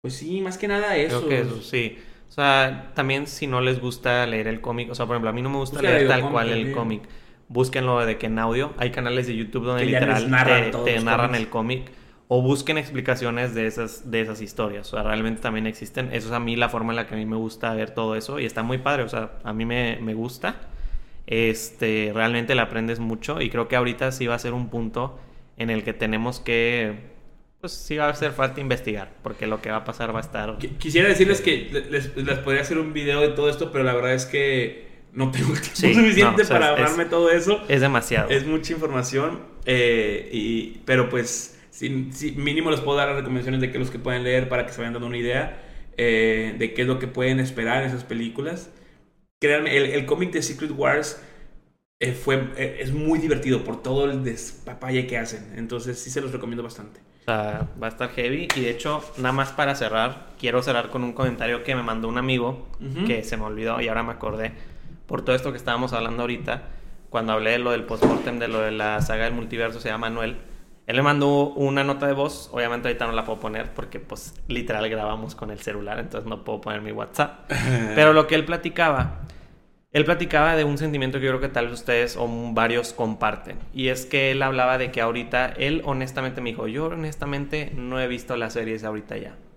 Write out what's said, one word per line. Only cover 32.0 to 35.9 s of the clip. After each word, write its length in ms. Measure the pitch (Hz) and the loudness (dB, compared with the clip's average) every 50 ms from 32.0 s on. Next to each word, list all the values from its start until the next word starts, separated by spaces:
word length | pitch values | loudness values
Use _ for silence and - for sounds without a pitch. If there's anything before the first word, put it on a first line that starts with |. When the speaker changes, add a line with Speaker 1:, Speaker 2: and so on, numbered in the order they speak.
| 131 131 - 127 | -2 -2 -4 -4
Speaker 1:
les 220 | 131 139 135 131 | -2 -2 -2 -2
podría 220 | - 139 135 139 | 0 2 2 2
hacer 180 | 139 - 175 160 | 2 2 0 0
un 140 | 160 156 151 | 0 -2 -4
video 280 | 151 147 143 143 147 | -2 0 0 4 4
de 80 | 151 151 | 4 4
todo 180 | 151 143 147 147 | 4 4 2 2
esto, 220 | 143 - 170 - | 2 2 -4 -2
pero 120 | - 139 131 | 0 2 2
la 100 | 127 123 | 4 4
verdad 200 | 120 120 127 127 | 2 4 2 2
es 120 | 127 131 | 2 0
que 600 | - - 143 139 139 135 131 120 110 - - - - - - - - | 0 0 2 2 4 4 2 0 0 -4 -10 -16 -18 -18 -18 -20 -12
no 180 | - - 131 131 | -2 0 0 0
tengo 240 | 131 127 135 - - | 2 2 2 2 2
el 60 | 143 | 0
tiempo 140 | - - - - | -2 -6 -4 4
Speaker 2:
Sí, 160 | - - | 4 6